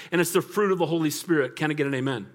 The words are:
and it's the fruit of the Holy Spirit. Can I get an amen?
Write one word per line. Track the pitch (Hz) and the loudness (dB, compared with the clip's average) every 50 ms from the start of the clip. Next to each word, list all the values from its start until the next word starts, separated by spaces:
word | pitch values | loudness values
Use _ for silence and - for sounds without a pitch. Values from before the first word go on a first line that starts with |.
| - - - | -6 -2 0
and | 175 | 2
it's | 170 170 | 2 2
the | - 180 | 2 0
fruit | - - - 202 208 196 | 0 0 0 0 2 2
of | 190 170 | 2 2
the | 170 | 0
Holy | 151 170 165 160 151 | 0 0 0 0 0
Spirit. | 147 - - 180 165 151 131 127 - - | -2 -2 -2 0 2 2 2 0 -2 -2
Can | 156 151 | -2 -2
I | 151 | 0
get | 151 139 139 | 0 -2 -2
an | 139 | -2
amen? | 127 127 139 131 110 101 - - | -2 -2 -2 -2 -4 -6 -10 -14